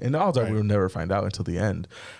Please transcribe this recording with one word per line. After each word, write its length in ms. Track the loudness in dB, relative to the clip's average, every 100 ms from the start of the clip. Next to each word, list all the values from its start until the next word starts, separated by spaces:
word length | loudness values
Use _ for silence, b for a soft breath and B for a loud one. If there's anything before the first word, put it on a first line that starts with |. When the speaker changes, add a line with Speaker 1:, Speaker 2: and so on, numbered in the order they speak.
Speaker 1:
And 120 | -2
odds 220 | 0 2 2
are 60 |
Speaker 2:
Right. 80 | 2
Speaker 1:
we'll 100 | 2
never 280 | 2 4 2
find 200 | 0 -2
out 140 | 0
until 200 | 0 -2
the 120 | -4 0
end. 300 | 0 -2 -6 B B B